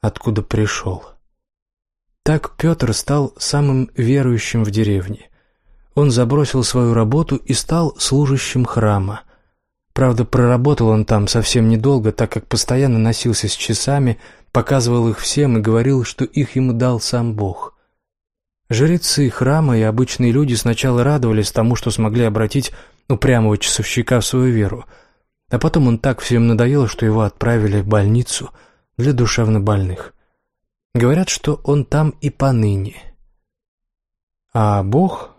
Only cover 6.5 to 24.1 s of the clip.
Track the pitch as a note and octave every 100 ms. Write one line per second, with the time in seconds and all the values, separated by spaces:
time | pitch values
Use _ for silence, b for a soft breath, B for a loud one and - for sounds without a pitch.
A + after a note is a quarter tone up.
6.5 | C3+ A#2 B2+ A#2+ A#2 A2 C#3 E3 C3+ -
7.5 | B2+ - E3 D#3+ - - C3+ C#3+ C3+ -
8.5 | A#2+ G2 - G#2+ G2+ F#2+ G#2 - _ _
9.5 | _ _ _ _ - C3 A#2 A#2 B2 A#2+
10.5 | B2 C3 D3 A2+ A2 G#2+ G#2+ G2+ A#2 A2
11.5 | B2 A2+ A2+ A#2+ C#3 A2 - A2+ - -
12.5 | C3 - B2+ C#3 A2+ A2 A2+ - G#2+ G#2
13.5 | - - A2 - C#3 C3 A2 B B B
14.5 | B2+ A#2+ C#3 A#2+ A#2+ A#2 G#2+ - - C#3+
15.5 | A#2 G#2+ A2+ B2 C3+ A#2 - C3 - C3+
16.5 | C3 C3 A#2 B2+ A#2+ - B2 A#2 G#2+ G2
17.5 | F2 - _ _ _ _ _ _ _ _
18.5 | _ _ A2+ D3+ F3 - - C3+ - B2+
19.5 | D#3 D3+ A#2 A2 A2 B2+ - B2 A#2+ D3
20.5 | A#2 A#2+ A2+ C3+ A#2+ B2 D3 A#2+ A2 G2+
21.5 | - A2+ A#2+ - G#2 A2 A2+ A#2 G#2+ A2
22.5 | C#3 B2+ B B B _ B2+ - A#2+ A2
23.5 | G#2 - - G#2+ - A#2